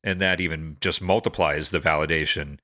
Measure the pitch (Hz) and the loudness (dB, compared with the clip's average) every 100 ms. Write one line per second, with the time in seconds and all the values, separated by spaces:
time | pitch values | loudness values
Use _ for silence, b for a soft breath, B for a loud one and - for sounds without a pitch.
0 | 101 92 95 90 87 80 80 71 92 - | -4 0 0 2 0 -4 -8 -4 -4 -2
1 | 92 104 - - 80 73 76 87 80 78 | 2 2 2 0 2 0 -2 0 2 2
2 | 78 80 76 - 71 71 | 2 0 0 -2 -6 -12